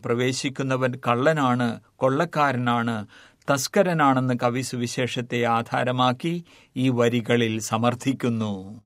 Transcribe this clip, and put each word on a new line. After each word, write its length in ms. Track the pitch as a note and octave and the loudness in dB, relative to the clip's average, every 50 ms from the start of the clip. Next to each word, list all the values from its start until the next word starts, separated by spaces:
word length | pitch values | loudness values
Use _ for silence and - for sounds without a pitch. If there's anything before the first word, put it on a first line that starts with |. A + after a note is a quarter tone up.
| - | -2
പ്രവേശിക്കുന്നവൻ 880 | A#2+ A#2 A#2+ B2 B2+ C3 - - C#3+ C3 - C3+ C3 C3 B2+ C3 B2+ B2+ B2+ - B2+ | -2 -2 0 0 0 -2 -2 -4 -6 -4 -4 -2 -2 -2 0 0 -2 -2 -2 0 0
കള്ളനാണ്, 720 | A#2+ A#2+ C3 D#3 D#3+ D3+ C3+ B2+ B2 B2 B2 A#2 A2 G#2+ - _ _ | 0 2 4 2 2 2 2 2 2 0 0 -2 -4 -6 -12 _ _
കൊള്ളക്കാരനാണ്, 1080 | - C3 C3 C3+ D3 F3 E3+ - D#3 D3 C#3 B2+ B2 B2 A#2+ A#2+ A#2+ A#2 A#2 A#2 G#2+ G#2 - - - - - _ _ _ - | -2 0 0 2 0 0 -2 0 0 0 2 0 0 0 0 0 0 0 -2 -4 -4 -6 -10 -16 -20 -20 -20 _ _ _ -2
തസ്കരനാണെന്ന് 840 | C#3+ C#3 C3+ - - G#3 F#3+ F3+ F3 D#3+ D3 C3+ C3 C3 B2+ B2+ B2+ A#2+ C3 | -2 0 -2 0 0 2 2 2 2 4 4 4 4 4 2 0 0 0 0
കവി 180 | B2 A#2 C3 | 0 0 -2
സുവിശേഷത്തെ 840 | B2+ - - B2 A#2+ A#2+ - - B2+ A#2 - C3 B2 B2 B2 A#2+ A#2 | -4 -4 -4 -4 -4 -4 -2 -2 -4 -2 -2 -6 -6 -4 -2 0 0
ആധാരമാക്കി 1000 | A#2 A#2 A#2 A#2 - - C3+ B2+ B2 B2+ B2+ B2+ B2+ B2 B2+ - E3+ E3+ F3 E3+ - - - _ _ - | 2 2 0 0 -2 -2 -2 0 0 0 2 2 2 2 0 -2 -4 -4 -6 -8 -12 -20 -20 _ _ -4
ഈ 140 | C3+ B2+ C3 | -2 0 2
വരികളിൽ 720 | B2+ A#2 A#2 A#2 A#2+ A#2+ G#2+ G#2+ A#2+ A#2+ A#2 A2 A2 A2 | 2 4 4 2 2 2 0 2 2 2 2 2 -2 -4
സമർത്ഥിക്കുന്നു. 1200 | A2 - A#2 A2 A#2 A#2+ A#2+ B2 - C#3 C3+ - - B2 A#2 A2+ A2 G#2+ G2+ F#2+ F#2+ G2 A2 A#2 - | -4 -4 -2 0 0 0 0 0 -2 -4 -2 -2 -2 -2 -2 -2 -2 -4 -4 -6 -10 -12 -16 -18 -20